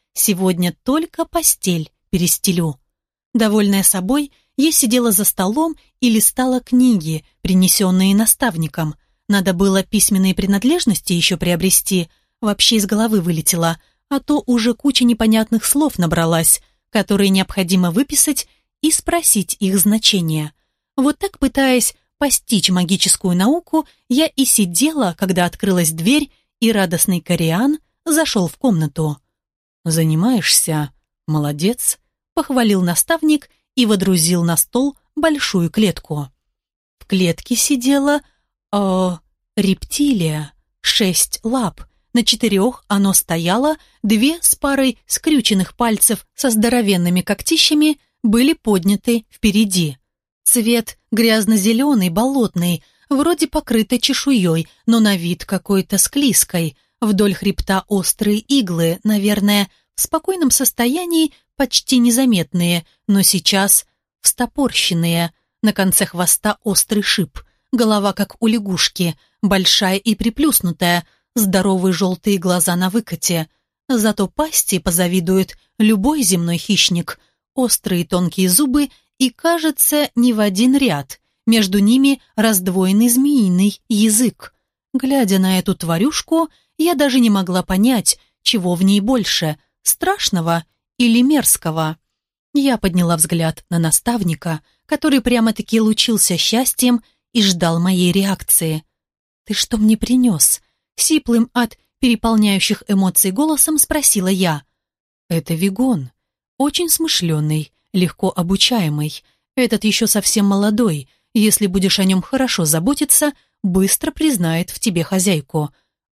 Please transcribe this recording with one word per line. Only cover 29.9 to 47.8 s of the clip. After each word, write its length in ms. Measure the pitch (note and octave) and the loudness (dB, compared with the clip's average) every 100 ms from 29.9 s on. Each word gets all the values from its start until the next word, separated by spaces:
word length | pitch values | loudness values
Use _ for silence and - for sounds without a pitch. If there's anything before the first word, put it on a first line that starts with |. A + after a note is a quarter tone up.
| D#3+ D#3+ D#3 G#3 B3 - - - D#3 D3 - _ _ - | 0 0 0 0 0 0 0 0 -4 -4 -10 _ _ -4
Молодец», 720 | D#3 D3 D3 F3+ A#3+ - - _ _ _ - | -2 -2 -2 -2 -2 -4 -6 _ _ _ -6
похвалил 420 | D4+ B3+ A3+ G3 | -2 0 2 2
наставник 680 | F3 E3+ - E4 D#4 D4+ - _ _ - | 0 -2 -2 0 2 0 -2 _ _ 0
и 100 | A#3 | 2
водрузил 600 | G#3 F#3+ F#3 D#3+ F3 E3+ | 2 2 0 2 0 0
на 100 | E3 | 0
стол 400 | - A#3+ C#4 C#4 _ - | -2 -2 -2 -4 _ -2
большую 540 | D#4+ D4 - F#3+ E3+ | -2 0 -2 -2 0
клетку. 600 | - G#3+ - - D3 C#3 _ _ _ _ _ _ _ | 2 0 0 -8 -10 -10 _ _ _ _ _ _ _
В 80 | - | -4
клетке 520 | F#3+ F3+ E3 - A#3+ | 0 0 -2 -4 -2
сидела... 640 | - C#4 B3 C#4 C#4 C#4+ - _ _ _ _ | 0 0 2 2 2 0 -4 _ _ _ _
э, 460 | G3+ G3 F#3 F#3 F3 - _ _ - | -4 0 0 -2 -4 -12 _ _ -2
рептилия, 960 | G3 F#3 - - D4 A#3 E3 D3+ D3 - _ _ | 0 -2 -4 -2 0 0 0 -4 -8 -14 _ _
шесть 600 | - - G3 F3 - - | -4 0 0 0 -2 -4
лап. 380 | A3+ B3+ G#3+ - - _ _ | -4 -2 -2 -6 -16 _ _
На 100 | A#3+ | -2
четырех 640 | A3+ A3+ A3+ G3 G#3+ B3 _ | -2 -2 0 0 0 -2 _
оно 260 | G3+ G3 | 0 2
стояло, 600 | F#3 - E3+ E3+ G3+ C#4+ D#4 _ _ | 0 -2 -4 -2 0 0 -2 _ _
две 380 | G#3 G#3+ C4 E4+ | -2 2 2 0
с 140 | - - | -4 -2
парой 420 | C#4+ C#4 C4+ A#3+ _ | -2 0 -2 -4 _
скрюченных 720 | - - D4+ - G3+ F3+ - | -6 0 0 2 0 -2 -2
пальцев 500 | A#3 G#3+ - A3 - | -2 0 0 -2 -6
со 160 | - C4+ | -4 -2
здоровенными 680 | A3 A#3 B3 G#3 F#3 F3 F3+ | 2 2 2 2 2 2 0
когтищами 800 | F3 G3+ - D#4+ - D4+ | 0 -4 -2 0 2 2